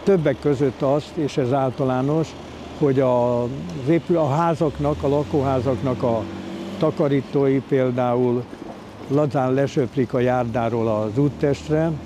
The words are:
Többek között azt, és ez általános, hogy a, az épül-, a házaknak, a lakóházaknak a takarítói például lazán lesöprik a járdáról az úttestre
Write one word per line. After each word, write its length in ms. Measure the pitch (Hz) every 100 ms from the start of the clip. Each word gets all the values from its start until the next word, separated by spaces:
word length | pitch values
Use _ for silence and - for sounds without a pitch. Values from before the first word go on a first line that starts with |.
Többek 320 | - 196 151 131
között 400 | 147 135 139 113
azt, 340 | 139 147 - -
és 220 | 143 -
ez 160 | 127
általános, 720 | 139 135 120 135 127 135 156 151 - - - - -
hogy 220 | 147 135
a, 440 | 131 123 123 120
az 60 | 120 135 170 160 127
épül-, 280 | 170 160 170
a 120 | 151
házaknak, 760 | 143 170 165 160 - 143 151
a 40 | 143
lakóházaknak 960 | 143 143 156 135 135 123 127 135 127
a 180 | 127 113 98 - - - - -
takarítói 800 | 160 - 156 139 123 143 139 135 127
például 760 | 139 127 123 123 123 123 120 120 - - - - - -
lazán 460 | 139 151 143 127
lesöprik 600 | 131 139 156 120 - 123
a 60 | 131
járdáról 680 | 123 127 123 120 117 117 113
az 300 | 107 107 107
úttestre 720 | 143 - 147 139 - 156 160 151